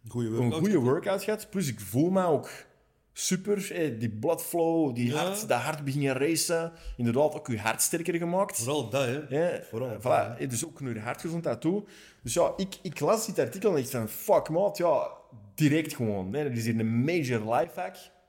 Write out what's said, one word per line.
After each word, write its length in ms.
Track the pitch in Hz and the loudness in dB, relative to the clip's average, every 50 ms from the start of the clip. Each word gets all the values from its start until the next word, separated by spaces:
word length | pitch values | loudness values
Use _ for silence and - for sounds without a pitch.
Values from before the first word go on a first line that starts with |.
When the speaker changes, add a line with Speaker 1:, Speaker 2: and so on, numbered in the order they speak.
| - - | -18 -6
Speaker 1:
Goeie 200 | - 120 120 110 | -4 -4 -2 0
Speaker 2:
een 60 | 110 | 0
Speaker 1:
workout 200 | 117 123 120 151 160 | 2 2 2 2 2
Speaker 2:
goede 120 | 165 214 | 2 4
Speaker 1:
gehad. 160 | 208 156 117 | 4 6 6
Speaker 2:
workout 380 | 123 139 175 - 202 190 196 196 | 4 4 2 2 0 -2 0 0
gehad. 260 | - 214 208 - - | -2 -2 -2 -4 -6
Plus 180 | - 196 175 139 | -4 -2 -2 -2
ik 120 | 107 104 | -4 -6
voel 300 | 101 92 98 127 156 180 | -8 -2 2 2 4 4
me 140 | 190 190 185 | 4 2 4
ook 260 | 175 151 123 - - - - - _ _ _ _ _ _ _ _ _ | 4 2 2 0 -6 -14 -16 -18 _ _ _ _ _ _ _ _ _
super, 580 | _ - - - 185 185 - 208 208 190 - - 156 | _ -6 -2 0 0 0 2 0 0 0 -2 -6 -2
hè, 220 | 175 160 147 117 110 | -2 -2 -2 0 -2
die 120 | 120 113 | -4 -4
bloodflow, 840 | 101 107 113 165 165 160 - - - 170 165 165 165 165 160 139 117 | -4 -2 0 0 0 -2 -4 -4 0 2 2 4 4 4 2 2 2
die 120 | 120 120 | 0 0
Speaker 1:
Ja. 100 | 120 143 151 170 | 0 0 0 0
Speaker 2:
hart, 240 | 185 196 208 220 - | -2 -2 -4 -2 0
dat 120 | 127 120 | 0 0
hart 240 | 120 151 156 147 143 | 0 -2 -4 -4 -4
beginnen 280 | 139 131 147 139 135 131 | -2 0 0 0 0 2
racen. 560 | 127 139 160 165 156 - - 170 165 165 165 165 - - - - | 2 2 2 2 0 0 0 0 -2 -2 -4 -10 -10 -12 -10 -6
Inderdaad, 380 | - 120 117 117 135 151 151 156 | -2 0 2 4 4 4 2 2
ook 120 | - - - | -4 -6 -4
je 100 | 117 110 | -4 0
hart 240 | 101 110 110 - | 0 0 2 2
sterker 320 | - - - - 165 180 170 | 0 0 0 -2 -2 -2 -2
gemaakt. 420 | 165 170 170 175 190 202 202 - - | 0 0 0 0 0 0 0 -2 -4
Speaker 1:
Vooral 300 | 113 123 147 151 127 107 | -2 -2 -2 -2 -2 -2
dat, 140 | 98 139 135 | -2 0 0
hè. 160 | 120 123 147 156 127 | 0 -2 -4 -4 -2
Speaker 2:
Hè? 340 | 131 147 170 180 143 - | 0 0 0 0 0 -4
Speaker 1:
Vooral 260 | - - - 113 127 123 | -8 -8 -6 -6 -4 -6
Speaker 2:
Eh, 60 | 110 | -6
Speaker 1:
dat, 80 | - | -4
Speaker 2:
voilà, 300 | 110 127 151 139 - - | 2 4 4 4 4 0
Speaker 1:
hè. 60 | 123 123 | -4 -6
Speaker 2:
hè, 80 | 139 | -6
dus 180 | 135 120 110 170 | -4 -4 -4 -4
ook 140 | 160 - - | -6 -8 -10
naar 140 | 139 127 113 | -8 -6 -6
je 60 | 107 | -6
hart 200 | 107 120 135 - | -6 -6 -8 -6
gezondheid 400 | - 170 165 170 165 156 117 113 | -6 -6 -4 -2 -2 -2 -4 0
toe. 240 | - 156 185 208 208 - - - - - - _ | 0 0 0 0 -4 -8 -20 -20 -20 -20 -20 _
Dus 120 | - 120 - | -8 -2 2
ja, 180 | 170 165 - - | 4 4 4 2
ik, 220 | - 190 190 - - | -2 -4 -6 -6 -10
ik 180 | - 180 143 - | -10 -10 -4 0
las 260 | 147 160 214 220 220 | 2 2 2 2 0
dit 120 | - 180 - | -2 0 0
artikel 320 | 143 120 - 190 208 214 | 0 0 -2 0 2 2
en 60 | 180 | 2
dacht 140 | 143 123 123 | 2 0 0
van, 180 | - 120 110 107 | -2 -4 -4 -4
fuck, 400 | - - - - 190 156 - - | -8 -6 2 4 4 4 4 2
maat, 280 | 156 170 202 202 - | 0 0 0 0 0
ja, 340 | - 175 170 147 123 - - - - - _ - 110 - - - | 0 0 2 2 0 0 -4 -8 -16 -20 _ -20 -20 -20 -16 -2
direct 400 | - 156 143 147 165 160 147 - | 2 4 4 4 4 0 -2 -4
gewoon. 380 | - 120 107 104 98 92 92 107 | -2 -2 -2 0 -2 -4 -4 -4
Hè. 100 | 147 151 | -4 -4
Er 80 | 139 | -2
is 120 | 123 117 110 | -2 -2 -2
hier 140 | 117 113 113 | 0 0 0
een 240 | 113 110 113 117 127 | 0 2 2 2 2
major 500 | 156 175 175 143 127 123 110 104 110 117 | 2 2 0 0 0 -2 -2 0 0 0
lifehack 420 | 135 165 170 - 196 180 190 185 - - - _ _ _ | 0 0 0 -4 -8 -8 -8 -10 -14 -20 -20 _ _ _